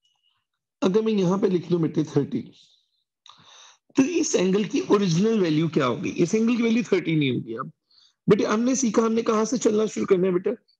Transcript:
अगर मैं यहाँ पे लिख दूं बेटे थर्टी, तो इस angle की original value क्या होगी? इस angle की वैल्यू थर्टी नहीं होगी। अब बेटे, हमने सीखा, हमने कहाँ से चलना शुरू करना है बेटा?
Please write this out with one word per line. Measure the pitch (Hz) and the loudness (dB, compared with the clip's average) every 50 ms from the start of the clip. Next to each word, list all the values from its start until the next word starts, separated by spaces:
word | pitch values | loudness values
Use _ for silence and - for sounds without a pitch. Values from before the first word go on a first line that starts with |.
| _ _ _ _ _ _ _ _ _ _ _ _ _ _ _ _ - | _ _ _ _ _ _ _ _ _ _ _ _ _ _ _ _ -2
अगर | 190 185 220 220 | 0 2 2 2
मैं | 226 220 | 0 0
यहाँ | 202 185 170 190 196 | 0 2 0 0 0
पे | 214 196 | 0 0
लिख | 185 170 - - | 0 -2 -2 -2
दूं | 170 170 160 | -2 0 0
बेटे | 147 - 165 151 | 0 0 -2 -2
थर्टी, | - - 147 135 - - - - - - - - _ _ _ _ _ _ _ _ _ _ _ _ - - - - - - - - - - _ _ _ - | -2 0 -2 -2 -2 -4 -8 -8 -10 -16 -20 -20 _ _ _ _ _ _ _ _ _ _ _ _ -20 -20 -20 -20 -20 -20 -20 -20 -20 -20 _ _ _ 0
तो | - 269 | 0 0
इस | 339 349 320 302 - - | 2 0 -2 0 0 0
angle | - 180 190 185 208 214 | 0 0 2 0 0 -2
की | - 240 277 | -2 -4 -4
original | 381 - - 202 202 185 160 170 208 226 226 214 | 0 2 2 2 2 2 0 2 2 2 2 2
value | 180 165 156 151 165 160 | 2 2 2 0 0 0
क्या | - - 139 | 0 0 0
होगी? | 127 113 - 175 - | 0 0 -2 -4 -6
इस | - - 175 165 214 | -2 -2 -2 0 0
angle | 220 226 226 247 | 0 2 2 0
की | 220 233 | 0 0
वैल्यू | 226 226 240 196 | 0 0 0 0
थर्टी | - 202 180 - 160 165 | 0 0 -2 0 0 0
नहीं | 156 147 131 | 0 0 0
होगी। | 120 - - 110 113 | -2 -2 -4 -8 -10
अब | 113 143 160 - _ _ _ _ _ _ _ _ _ _ - | -10 -12 -12 -16 _ _ _ _ _ _ _ _ _ _ 2
बेटे, | 214 202 247 | 2 2 2
हमने | - 214 220 240 254 262 | 0 0 0 0 0 0
सीखा, | - - 226 190 240 226 | 0 -2 0 0 0 0
हमने | 226 226 226 226 | 2 0 0 0
कहाँ | 233 226 214 226 | 0 0 0 0
से | 220 269 214 | 0 -2 -2
चलना | - 233 214 208 220 | 0 0 0 0 0
शुरू | 208 - 220 214 | -2 -4 -4 -2
करना | - 196 180 185 | 0 2 2 2
है | 190 180 | 2 0
बेटा? | 180 190 - 240 - _ _ _ | 0 -2 -4 -6 -6 _ _ _